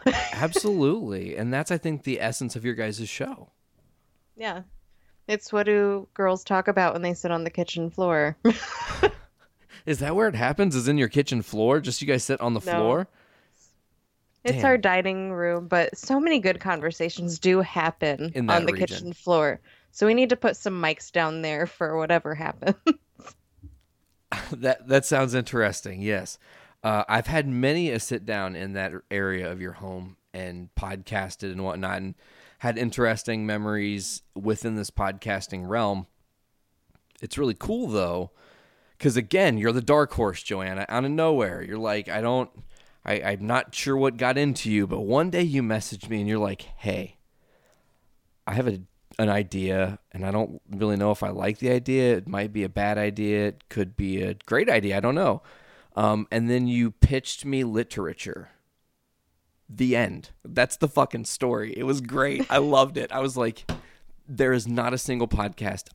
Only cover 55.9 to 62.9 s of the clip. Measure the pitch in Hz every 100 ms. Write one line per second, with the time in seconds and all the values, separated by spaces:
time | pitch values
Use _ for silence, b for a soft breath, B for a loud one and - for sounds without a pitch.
55.9 | - 107 107 104 113 117 123 123 120 117
56.9 | - - 135 - - 139 135 120 107 120
57.9 | - 85 - - - - _ _ _ _
58.9 | _ _ _ _ _ _ _ - 107 127
59.9 | 117 110 98 - - - - 120 - 151
60.9 | - 135 117 110 - 127 117 107 120 131
61.9 | 139 120 135 139 135 135 139 143 139 135